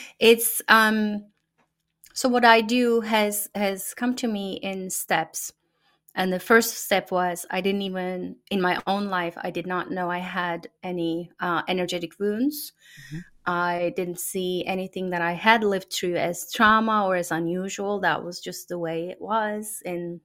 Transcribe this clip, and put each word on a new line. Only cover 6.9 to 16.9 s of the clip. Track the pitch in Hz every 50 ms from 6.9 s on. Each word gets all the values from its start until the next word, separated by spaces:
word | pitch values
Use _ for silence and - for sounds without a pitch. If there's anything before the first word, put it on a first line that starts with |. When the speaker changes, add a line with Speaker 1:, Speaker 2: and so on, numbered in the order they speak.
| 202 190 185 -
Speaker 1:
was | 190 180 180 180 175 170 - -
I | - 185
didn't | 185 196 196 202 202
even, | 190 185 185 180 185 185 180 180 185 185 - _ -
in | 202 196
my | 180 180 180 - -
own | 180 196 202 208 202
life, | 190 180 175 170 170 -
I | - 185
did | 170 180 165
not | 180 185 180 - -
know | 185 185 180 175
I | 175 180
had | 180 185 180 190 175 175 170 170 - - _ _ -
any, | 185 180 175 170 165 165 170 175 170 _ -
uh, | 180 180 170 160 - -
energetic | 185 185 180 175 180 175 170 165 - -
wounds. | 202 208 208 214 254 294 302 294 - - _ _ _ - - - - -
Speaker 2:
Mm-hmm. | 147 165 180 - _ _ -
Speaker 1:
I | 180 175 175 175 175 175 175 175 175 170 -
didn't | 180 175 175 -
see | - - - 190 185 180 180 180 -
anything | - 190 185 190 185 - 190 185 185
that | 180 175
I | 170 170 175
had | 165 185 220 226 233 214
lived | 202 196 190 190 -
through | - - - 180 175
as | 160 131 170 175 - - - -
trauma | - 226 214 220 220 226 226